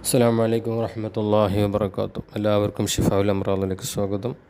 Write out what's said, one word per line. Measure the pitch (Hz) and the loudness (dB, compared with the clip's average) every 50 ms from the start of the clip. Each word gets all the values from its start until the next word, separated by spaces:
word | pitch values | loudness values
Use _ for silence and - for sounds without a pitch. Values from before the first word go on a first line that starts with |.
| - | -2
അസ്സലാമു | - - 131 117 117 117 113 113 | 2 2 4 4 4 4 4 2
അലൈക്കും | 113 113 113 113 117 113 117 | 2 0 0 -2 -2 -4 -2
വറഹ്മത്തുള്ളാഹി | 113 104 - 113 107 110 - 113 104 104 104 107 107 98 98 104 | -4 -4 -6 -6 -8 -6 -4 -2 0 2 4 4 4 4 2 0
വബറകാതുഹു. | 104 101 98 104 104 95 92 - 104 98 - - - - - | 0 0 0 -2 -2 -2 -2 -4 -6 -6 -6 -12 -14 -8 -8
എല്ലാവർക്കും | 104 104 107 104 104 104 104 - - 107 95 | -2 0 2 2 2 0 0 -2 -2 -4 -2
ഷിഫാഉൽ | - - 104 101 104 98 101 101 | 0 0 0 2 2 2 2 2
അംറാദിലേക്ക് | 98 98 98 104 98 95 98 95 95 92 - - | 0 0 0 -2 -2 -2 -2 -4 -4 -6 -8 -8
സ്വാഗതം. | - - 101 95 101 101 98 120 - - - | -4 -4 -4 -2 -4 -4 -4 -8 -8 -10 -16